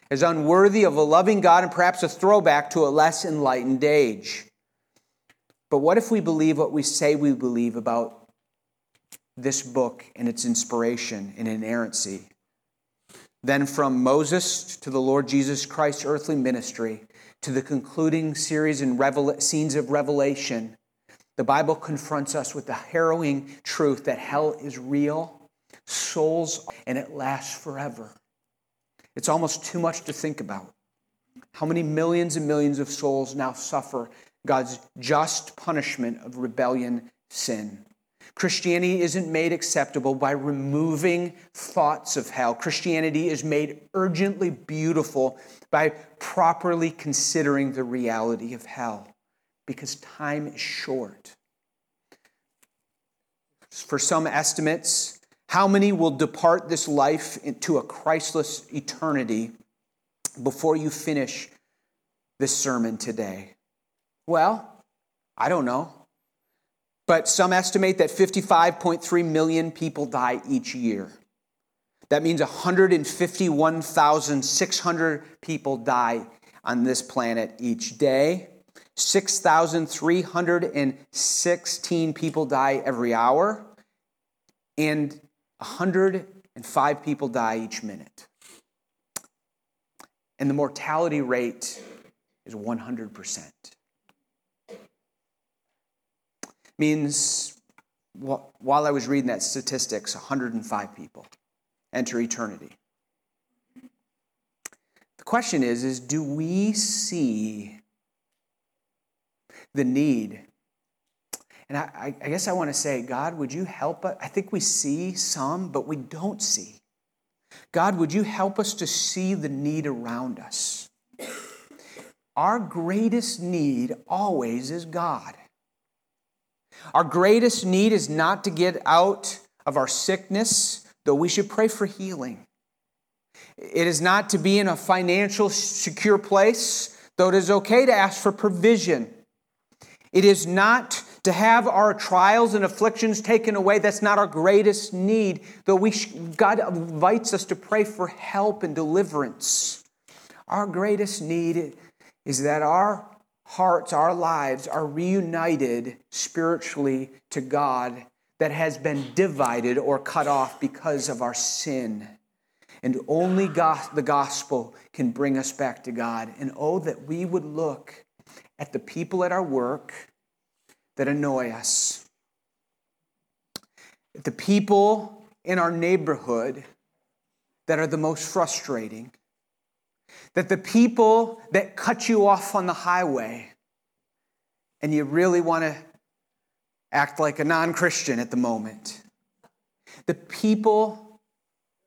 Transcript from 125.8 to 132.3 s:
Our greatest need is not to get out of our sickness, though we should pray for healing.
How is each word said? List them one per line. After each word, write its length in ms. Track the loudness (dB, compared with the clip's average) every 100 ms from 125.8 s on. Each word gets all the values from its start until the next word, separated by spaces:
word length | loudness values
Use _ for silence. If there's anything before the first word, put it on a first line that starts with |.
| _ _ _ _ _ _ _ _ _ -20 -2
Our 100 | 0
greatest 600 | 2 4 6 6 4 2
need 280 | 2 4 4
is 160 | 4 2
not 360 | 2 2 0
to 60 | -2
get 300 | 0 0 2 4
out 540 | 6 6 2 -6 -12 -18 _
of 120 | -4 -2
our 120 | 0
sickness, 1000 | -2 -2 -2 -2 -2 0 0 0 -4 -14 _
though 100 | 0
we 140 | 2 2
should 200 | 0 0
pray 180 | 0 0
for 180 | 0 -6
healing. 580 | -6 -10 -8 -10